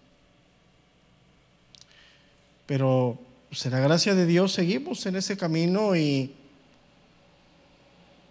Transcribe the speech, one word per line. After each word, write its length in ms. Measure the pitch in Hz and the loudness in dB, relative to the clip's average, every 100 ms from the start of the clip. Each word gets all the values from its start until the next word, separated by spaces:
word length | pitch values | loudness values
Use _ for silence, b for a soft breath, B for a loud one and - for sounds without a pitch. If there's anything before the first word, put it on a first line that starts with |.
| _ _ _ _ _ _ _ _ _ _ _ _ _ _ _ _ _ - b b b b b b _ _ - | _ _ _ _ _ _ _ _ _ _ _ _ _ _ _ _ _ -20 b b b b b b _ _ -6
Pero, 520 | 135 131 131 123 113 - - - | 0 2 2 0 -4 -14 -20 -16
pues, 180 | - 131 | -8 -4
en 60 | |
la 80 | 127 | 0
gracia 360 | 139 170 208 190 | 2 2 2 2
de 100 | 170 | 4
Dios 260 | 170 190 | 2 2
seguimos 540 | 190 170 247 294 - 196 | 0 -2 -2 -6 -8 -6
en 100 | 190 | -6
ese 220 | 196 196 | -6 -4
camino 580 | 170 160 170 190 214 170 | -2 0 0 0 0 0
y, 400 | 151 139 131 - - - _ _ _ _ _ _ _ _ _ _ _ _ _ _ - - _ | 0 0 -4 -10 -20 -20 _ _ _ _ _ _ _ _ _ _ _ _ _ _ -20 -20 _